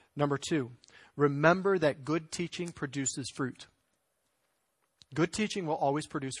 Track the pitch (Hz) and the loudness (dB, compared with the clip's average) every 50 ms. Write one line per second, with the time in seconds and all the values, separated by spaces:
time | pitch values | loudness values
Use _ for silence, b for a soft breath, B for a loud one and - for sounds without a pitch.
0 | b b b 139 147 143 143 135 - - 175 151 127 117 123 - - B B B | b b b 0 2 2 2 -2 0 0 0 0 0 -2 -8 -16 -20 B B B
1 | B B B - 143 147 143 143 151 160 175 190 180 196 196 185 160 147 135 156 | B B B 2 2 2 4 6 6 6 6 6 4 2 2 4 4 2 2 0
2 | 131 127 151 170 160 156 - - 175 160 - - 175 175 165 - 156 139 123 139 | -4 -2 -2 -2 -2 -6 -6 -6 -6 -6 -4 -8 -8 -8 -6 -6 -8 -4 -4 -2
3 | 135 127 - - 127 - - - 139 123 - - - - _ _ _ _ _ _ | -2 -2 -4 -4 -8 -8 -4 -4 -4 -4 -4 -8 -16 -20 _ _ _ _ _ _
4 | _ _ _ _ _ _ _ _ _ _ _ _ _ _ _ _ _ _ _ _ | _ _ _ _ _ _ _ _ _ _ _ _ _ _ _ _ _ _ _ _
5 | - _ 127 131 165 180 - - 214 202 - 202 180 151 156 - 156 139 139 151 | -20 _ 0 2 2 2 2 -2 -2 -2 -2 -4 -2 -2 -2 0 2 2 2 0
6 | 151 - - 156 135 135 131 - | -2 -4 -6 -6 -4 -4 -8 -6